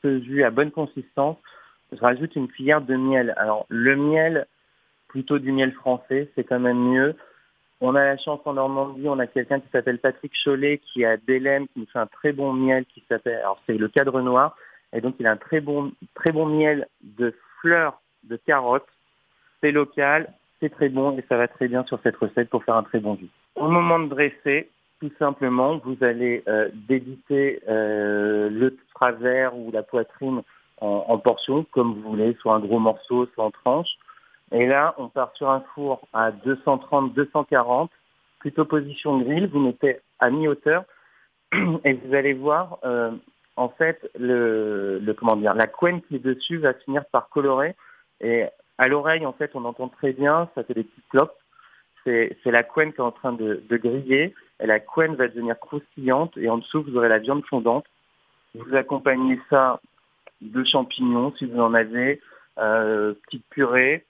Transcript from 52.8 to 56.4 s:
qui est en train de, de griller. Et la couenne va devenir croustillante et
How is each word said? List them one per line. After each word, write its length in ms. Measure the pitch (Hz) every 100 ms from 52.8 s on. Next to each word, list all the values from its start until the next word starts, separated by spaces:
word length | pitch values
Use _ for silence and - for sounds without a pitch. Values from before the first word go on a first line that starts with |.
| 156
qui 40 | 151
est 60 |
en 80 | 123
train 200 | - 131
de, 320 | 117 110 104 -
de 80 | 117
griller. 560 | 120 131 135 135 170 - _ _
Et 60 | 110
la 140 | 107
couenne 360 | - - 160 139
va 120 | 123
devenir 300 | 113 117 113
croustillante 760 | - 147 _ - 131 131 170
et 120 | -